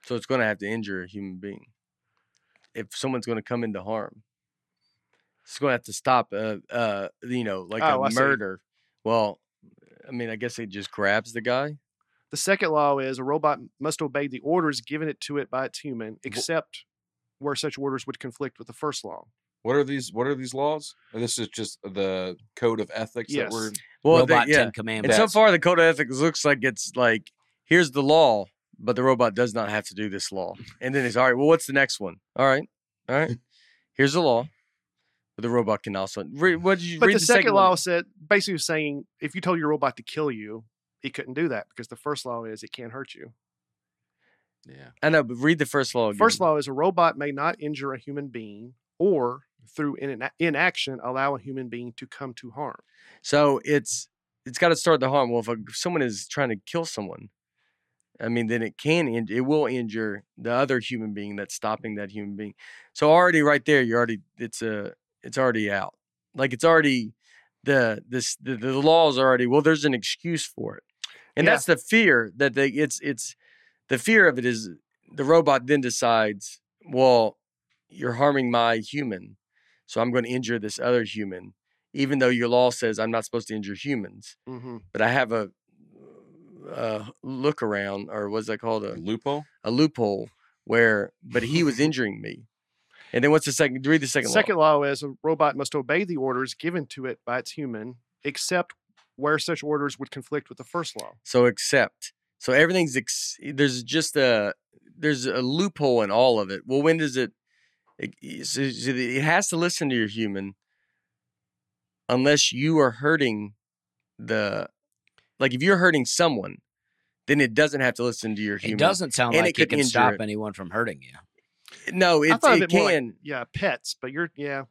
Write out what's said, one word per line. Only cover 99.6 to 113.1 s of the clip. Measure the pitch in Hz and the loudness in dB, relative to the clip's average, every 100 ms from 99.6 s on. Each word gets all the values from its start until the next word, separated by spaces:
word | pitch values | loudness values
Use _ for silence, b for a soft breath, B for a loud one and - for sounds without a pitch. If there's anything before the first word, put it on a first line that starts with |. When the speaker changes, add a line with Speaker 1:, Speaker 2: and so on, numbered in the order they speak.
Speaker 2:
orders | 147 147 143 - | -2 -2 -2 -6
would | 135 | -12
conflict | 139 123 147 - | -12 -8 -8 -8
with | - | -20
the | |
first | 127 175 160 113 | -10 -8 -8 -10
law. | - - | -16 -18
Speaker 1:
So | - 127 123 | 0 4 4
except, | 104 - 139 110 _ - _ _ _ | 4 0 2 2 _ -20 _ _ _
so | - | 2
everything's | 127 160 185 165 127 | 4 6 4 0 -2
ex-, | 127 - - - | -4 -6 -8 -10
there's | 139 139 143 127 | -12 0 0 0
just | 120 151 151 147 | -2 -2 -2 2
a, | 131 113 101 - _ _ _ _ | 4 4 0 -6 _ _ _ _
there's | 151 139 123 | -2 -2 -2
a | 127 | -2
loophole | 127 151 196 - 143 120 | -2 -2 -2 0 2 2
in | 104 | 2
all | 107 127 113 | 4 4 4
of | 95 | 0
it. | 98 - | -8 -2
Well, | 135 | 2
when | 151 160 | 2 2
does | 151 127 | 0 -2
it, | 113 _ _ _ _ _ _ _ | -4 _ _ _ _ _ _ _
it, | - - - - - | -12 -12 -16 -12 -8
so, | 131 135 | -4 -4
so | 117 123 | -4 -6
it | 127 123 131 | -4 -2 0
has | 151 175 208 | 2 2 2
to | 165 | -2
listen | 175 - 147 | -2 -2 -2
to | 123 | 0
your | 107 | -2
human | 110 107 98 98 98 _ _ _ _ _ _ _ _ _ _ _ _ _ _ - | -2 -4 -4 -8 -14 _ _ _ _ _ _ _ _ _ _ _ _ _ _ -2
unless | 127 135 147 - | 2 4 4 2
you | 120 147 160 | 0 0 2
are | 131 | 2
hurting | 117 143 | 2 0